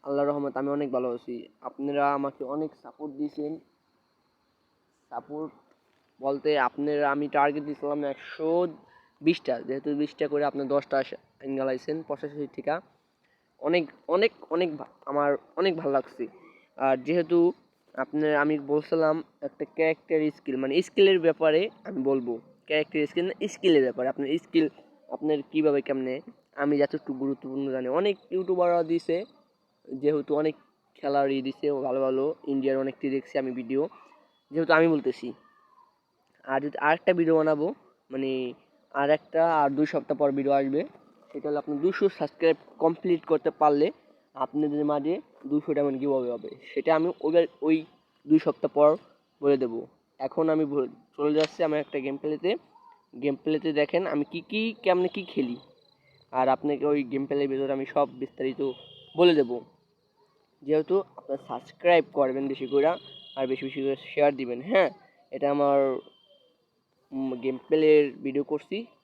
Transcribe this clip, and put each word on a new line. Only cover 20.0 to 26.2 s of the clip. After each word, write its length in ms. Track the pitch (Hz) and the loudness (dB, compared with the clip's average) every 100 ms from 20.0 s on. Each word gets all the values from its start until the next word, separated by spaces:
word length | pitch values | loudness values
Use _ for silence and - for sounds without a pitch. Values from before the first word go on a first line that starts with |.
| _ 160 156 - | _ 0 0 -4
স্কিল, 200 | - 131 | -8 -4
মানে 260 | 135 151 | 0 0
স্কিলের 360 | 190 - 196 185 | 0 6 6 6
ব্যাপারে 500 | 165 156 160 156 214 - | 4 4 4 4 0 -6
আমি 180 | - 190 | -10 -4
বলবো, 360 | 135 135 120 113 - _ _ | 0 0 -2 -8 -10 _ _
ক্যারেক্টার 400 | 156 151 151 147 | -2 0 -2 -2
স্কিল 180 | - | -2
না, 100 | 180 - 208 | -4 -4 -8
স্কিলের 340 | - 185 156 | -2 4 6
ব্যাপারে। 260 | 127 120 131 | 4 0 -4
আপনার 200 | - 139 160 | -2 -2 -4
স্কিল, 300 | _ 165 156 - - _ _ | _ 0 0 -2 -20 _ _
আপনার 300 | - 151 151 135 | -8 -2 -2 -2
কীভাবে 280 | 151 151 143 | 0 2 2
কেমনে, 380 | - 135 131 131 | 0 -4 -4 -6